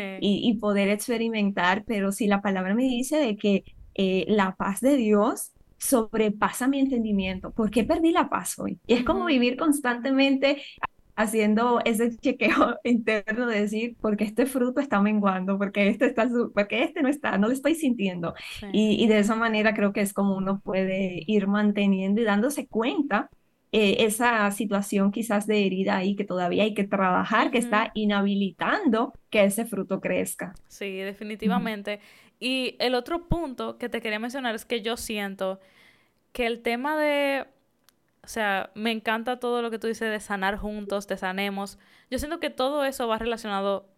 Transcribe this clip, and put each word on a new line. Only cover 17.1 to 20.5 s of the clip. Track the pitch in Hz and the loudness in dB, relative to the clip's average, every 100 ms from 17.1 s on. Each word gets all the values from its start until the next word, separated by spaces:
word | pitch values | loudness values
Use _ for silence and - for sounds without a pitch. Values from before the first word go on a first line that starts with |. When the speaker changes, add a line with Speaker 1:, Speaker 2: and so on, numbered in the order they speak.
| 285 214 196 | 0 0 2
Speaker 1:
No | 208 | 2
lo | |
estoy | 262 285 | 2 0
sintiendo". | 320 285 240 196 180 165 - - - | 2 0 0 -2 -2 -6 -8 -14 -14
Speaker 2:
Sí. | 202 | -4
Speaker 1:
Y, | 196 214 208 | 2 2 4
y | 220 | 4
de | 214 | 4
esa | 202 | 4
manera | 220 226 214 214 | 2 0 2 2
creo | 214 202 | 2 0
que | 208 | 0
es | 196 | -2
como | - 196 190 | 0 0 0
uno | 190 | -2